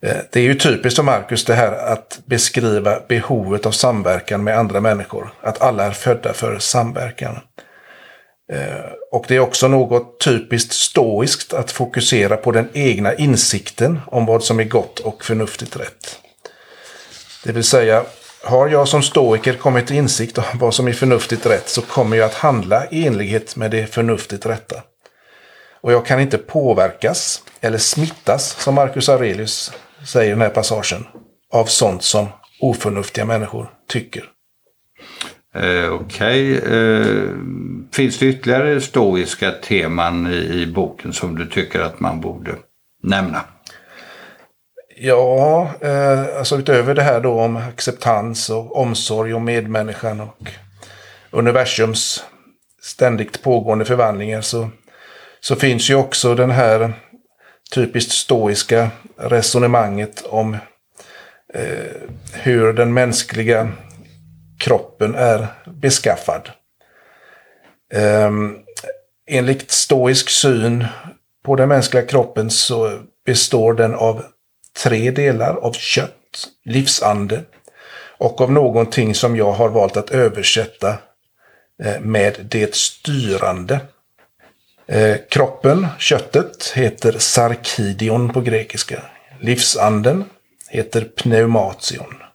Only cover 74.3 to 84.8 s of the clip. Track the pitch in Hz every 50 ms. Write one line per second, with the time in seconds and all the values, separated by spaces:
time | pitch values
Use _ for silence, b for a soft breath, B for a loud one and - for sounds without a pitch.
74.3 | _ _ _ _ _ _ _ - _ - - 135 120 110 110 123 131 139 143 139
75.3 | 127 113 113 139 160 - - 117 117 - - - - - 135 - - _ _ _
76.3 | _ - - - _ _ _ - 113 131 135 135 - - 110 107 104 104 101 98
77.3 | 107 123 165 - B B B B B B B B B B B B B B - 117
78.3 | - - 131 127 135 151 143 123 107 117 117 113 - - 120 107 104 - - 120
79.3 | 120 113 107 104 101 101 117 113 104 113 101 98 - 104 101 - - 131 127 113
80.3 | 101 107 98 - - - - - - _ - 95 107 104 - _ _ _ _ _
81.3 | b b b b b b b b b _ - 107 101 - - 110 110 107 98 104
82.3 | 101 - 98 110 - - 139 139 139 - - - - - _ - 147 139 123 107
83.3 | 95 95 - - 92 92 90 92 131 139 135 - _ _ _ _ _ _ _ _
84.3 | _ b b b b b _ _ _ _